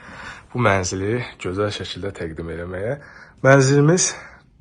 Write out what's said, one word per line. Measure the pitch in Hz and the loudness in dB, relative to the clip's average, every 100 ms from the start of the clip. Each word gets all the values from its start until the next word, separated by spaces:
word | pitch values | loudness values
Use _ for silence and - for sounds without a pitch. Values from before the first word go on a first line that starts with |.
| - - - - - | -20 -18 -16 -18 -10
bu | 123 | 0
mənzili | 113 95 92 95 101 120 117 - | 2 2 0 -4 -2 -4 -6 -10
gözəl | 92 95 104 | -6 -2 -4
şəkildə | - 92 92 98 | -4 -10 -8 -10
təqdim | - 82 80 82 | -8 -10 -10 -10
eləməyə. | 82 87 92 107 143 - - - _ | -10 -10 -8 -6 -8 -12 -20 -20 _
Mənzilimiz | 131 139 135 143 147 180 - - - - _ _ | 4 6 6 4 6 4 0 -6 -16 -20 _ _